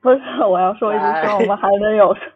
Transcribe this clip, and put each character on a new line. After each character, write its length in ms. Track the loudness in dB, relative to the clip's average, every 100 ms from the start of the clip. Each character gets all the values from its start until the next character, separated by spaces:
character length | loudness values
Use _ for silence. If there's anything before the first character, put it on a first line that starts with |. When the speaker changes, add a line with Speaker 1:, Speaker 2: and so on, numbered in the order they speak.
Speaker 1:
不 100 | 2
是， 100 | 0 0 -4
我 140 | 0 0
要 160 | 0
说 200 | -2 -4
一 40 | -2
句， 60 |
Speaker 2:
拜。 180 | -2 -2
Speaker 1:
希 60 | -2
望 120 | -2
我 60 | -2
们 100 | 0
还 140 | 0 0
能 180 | 0 2
有 180 | 2 2 -6